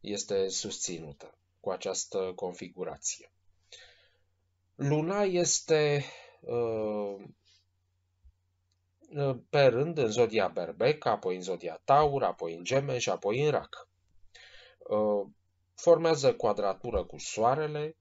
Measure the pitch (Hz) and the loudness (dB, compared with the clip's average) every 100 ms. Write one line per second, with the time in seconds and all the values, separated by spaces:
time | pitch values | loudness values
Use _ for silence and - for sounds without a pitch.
0 | 98 101 - 98 95 - 104 - - 85 | -8 -8 -2 0 0 -2 -6 -8 -8 -8
1 | 78 - - _ _ _ - 92 98 92 | -12 -16 -20 _ _ _ -6 -4 -4 -6
2 | - 101 92 92 92 87 90 90 87 - | -4 -4 -4 -4 -8 -8 -14 -10 -10 -8
3 | - - - _ _ _ _ - - _ | -10 -10 -16 _ _ _ _ -20 -20 _
4 | _ _ _ _ _ _ _ - 143 151 | _ _ _ _ _ _ _ -4 0 0
5 | 165 202 202 175 165 - - 156 147 143 | 0 0 2 2 2 0 2 4 4 2
6 | 135 - - _ - 120 117 110 107 104 | -2 -14 -20 _ -4 -2 0 -2 -2 -2
7 | 101 98 98 - _ _ _ _ _ _ | -4 -8 -14 -20 _ _ _ _ _ _
8 | _ _ - _ _ _ _ _ _ _ | _ _ -20 _ _ _ _ _ _ _
9 | - 147 139 123 - 151 135 120 151 156 | -12 -4 -2 -2 0 6 6 6 0 0
10 | 117 107 113 110 92 95 85 - 120 151 | 0 4 2 4 0 -2 -6 0 0 2
11 | 120 107 95 92 90 87 85 80 - 139 | 0 0 -2 -4 -4 -6 -6 -8 4 4
12 | 151 139 101 85 82 82 90 131 139 127 | 6 2 0 -2 -8 -6 -2 -2 0 -2
13 | 117 92 101 120 151 127 - - - _ | -2 -2 0 0 2 0 -4 -18 -20 _
14 | _ - - - - - - _ - 107 | _ -20 -20 -20 -20 -20 -20 _ -2 0
15 | 107 104 98 - _ _ _ - - 160 | 2 0 -2 -12 _ _ _ 0 6 6
16 | 165 156 135 - 110 104 101 95 120 104 | 6 4 2 2 0 0 -2 -2 -4 -4
17 | 87 76 - 104 113 139 151 151 151 - | -4 -10 -10 0 2 2 -2 -6 -8 -12